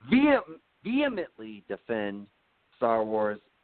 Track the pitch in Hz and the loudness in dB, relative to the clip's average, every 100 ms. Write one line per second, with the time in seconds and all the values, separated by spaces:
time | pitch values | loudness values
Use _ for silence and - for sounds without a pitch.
0 | 120 254 294 262 185 160 _ _ 196 262 | 2 4 6 4 0 -18 _ _ -4 0
1 | 285 208 156 - 110 104 - 98 - 113 | 0 -2 -8 -10 -14 -14 -12 -12 -4 -4
2 | 104 101 101 _ _ _ _ - 120 113 | -2 -6 -12 _ _ _ _ -2 0 2
3 | 107 110 104 104 _ - | 0 0 0 -4 _ -6